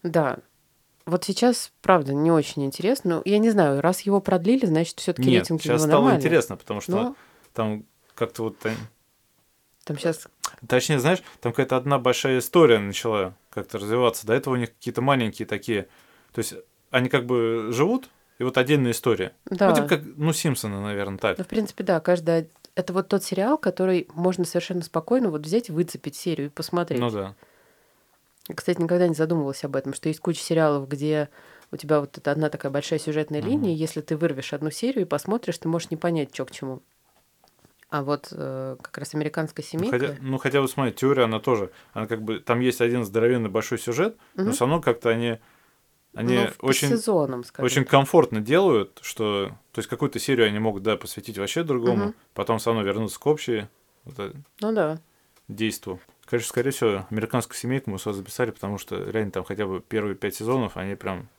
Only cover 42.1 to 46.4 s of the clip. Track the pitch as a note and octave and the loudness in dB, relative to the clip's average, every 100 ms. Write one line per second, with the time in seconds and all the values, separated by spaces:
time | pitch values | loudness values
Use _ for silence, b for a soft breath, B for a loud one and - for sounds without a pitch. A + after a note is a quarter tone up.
42.1 | A2 A2 A2 - A#2+ B2+ A#2+ A#2+ B2 G#2 | -4 -4 -6 0 2 2 2 2 2 0
43.1 | A2 A#2+ B2 A2 G#2 G#2+ A#2 - A#2 G3+ | 2 2 2 0 -2 -2 -4 -2 0 -2
44.1 | A3 b - G3 C4+ B2+ D#3+ C#3+ A#2 A#2 | -2 b -4 -2 0 0 2 0 0 2
45.1 | A2+ A#2 A2+ b b b b b _ _ | 2 0 -4 b b b b b _ _
46.1 | - A#2 B2 | -4 0 2